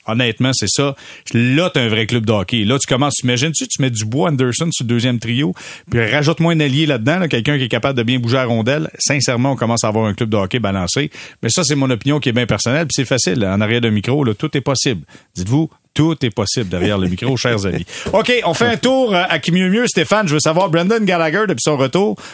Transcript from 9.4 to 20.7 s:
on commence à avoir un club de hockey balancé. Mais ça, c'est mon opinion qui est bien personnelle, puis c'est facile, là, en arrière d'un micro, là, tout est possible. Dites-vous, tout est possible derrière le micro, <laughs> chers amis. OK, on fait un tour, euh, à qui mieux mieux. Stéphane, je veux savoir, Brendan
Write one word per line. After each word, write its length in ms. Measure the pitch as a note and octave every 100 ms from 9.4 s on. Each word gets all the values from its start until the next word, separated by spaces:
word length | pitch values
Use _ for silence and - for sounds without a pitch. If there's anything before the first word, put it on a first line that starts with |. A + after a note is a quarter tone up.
| C3+
on 40 | C3
commence 280 | A2+ A#2
à 40 | A2+
avoir 180 | G#2+ A2
un 80 |
club 160 | G2 A2+
de 80 | G#2+
hockey 220 | F#2+ B2
balancé. 500 | G2+ G2 F2 C3 D3 - - -
Mais 60 | A#2
ça, 140 | F#3
c'est 120 | C#3+ D3
mon 140 | C3
opinion 300 | A#2+ C#3 D3
qui 100 | C3
est 40 |
bien 120 | A#2 A#2
personnelle, 400 | G#2+ A#2 C#3+ D#3
puis 60 | -
c'est 100 | B2
facile, 340 | C3 - D#3
là, 140 | G2 G2
en 60 |
arrière 200 | G#2+ A#2+
d'un 80 | A#2
micro, 320 | G#2+ G#2+ C#3+
là, 100 | B2+
tout 220 | G#2 D#3 D3
est 60 |
possible. 400 | C3 C3 C#3+ F#2+ C#2+ - _ -
Dites-vous, 340 | F#2 C#3 D#3+ _ _
tout 220 | - D#3 D#3+
est 60 | A#2+
possible 400 | A#2+ G2+ - G2
derrière 280 | F2+ G2+ G2+
le 80 | F#2
micro, 260 | F2+ A#2+ B2+
<laughs> 0 |
chers 280 | B2 A2 G2
amis. 200 | - F2 - -
OK, 180 | G3 A3 B3 F3+
on 80 |
fait 140 | D#3+ A#3
un 100 | A3+
tour, 360 | A#3+ C4 B3 F3+
euh, 80 | F3+
à 120 | E3
qui 120 | -
mieux 180 | F3+ F#3
mieux. 180 | G#3+ A#3+
Stéphane, 400 | - D#3 G#3+ F#3+
je 60 | D3+
veux 40 |
savoir, 300 | D#3 D#3+
Brendan 340 | F#3+